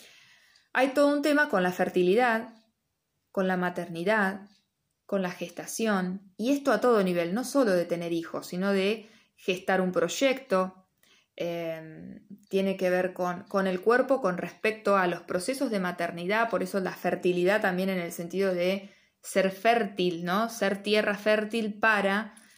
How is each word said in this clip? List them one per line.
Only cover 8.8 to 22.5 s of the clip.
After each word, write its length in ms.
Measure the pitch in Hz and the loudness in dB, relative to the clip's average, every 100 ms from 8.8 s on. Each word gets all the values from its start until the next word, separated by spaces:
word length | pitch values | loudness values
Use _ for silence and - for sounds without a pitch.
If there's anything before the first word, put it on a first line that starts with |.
| 190 220 - - _ _ | 0 -2 -8 -20 _ _
gestar 440 | - 180 - 190 | -6 -4 0 0
un 120 | 185 | 2
proyecto, 960 | 175 170 - 269 262 - 190 185 - _ _ _ _ _ - | 0 0 2 0 0 -2 -2 -2 -6 _ _ _ _ _ -8
em, 920 | 170 170 165 160 160 156 175 - - - - | -6 -6 -6 -8 -12 -16 -16 -18 -20 -20 -4
tiene 280 | 190 190 190 | 0 2 2
que 140 | 185 | 2
ver 220 | 180 185 | 2 0
con, 320 | 185 180 175 | -2 -4 -4
con 220 | - 196 190 | -2 0 0
el 140 | 185 | 2
cuerpo 400 | 214 247 262 262 | 4 4 4 2
con 160 | 190 175 | 2 -2
respecto 600 | 170 - 220 214 202 196 | -6 -4 -2 0 2 4
a 100 | 180 | 2
los 160 | 170 | 0
procesos 480 | - 180 180 269 269 | -4 -4 -2 -2 -2
de 100 | 208 | 0
maternidad, 720 | 180 180 170 170 175 214 233 | -2 -2 -4 -4 -2 0 0
por 120 | 185 | -2
eso 180 | 185 196 | -2 -2
la 120 | 180 | -4
fertilidad 720 | - 180 180 180 175 180 214 | -4 -2 0 0 2 2 2
también 260 | 208 180 190 | 2 0 -2
en 100 | 185 | -2
el 140 | 170 | -4
sentido 400 | 180 170 180 196 | -8 -6 -2 0
de 380 | 180 180 196 196 _ _ _ | 2 0 0 -6 _ _ _
ser 300 | - 196 190 | -4 0 0
fértil, 720 | 190 226 233 202 - 180 170 | 2 2 2 0 0 -2 -2
¿no? 240 | 175 196 226 | -2 -2 -2
Ser 320 | - 196 196 | -2 -2 -2
tierra 340 | 208 208 208 202 | 0 2 2 0
fértil 640 | 214 214 214 226 214 208 | 2 2 0 -2 -4 0
para, 560 | 220 208 196 196 202 - - | 2 2 2 0 -4 -12 -20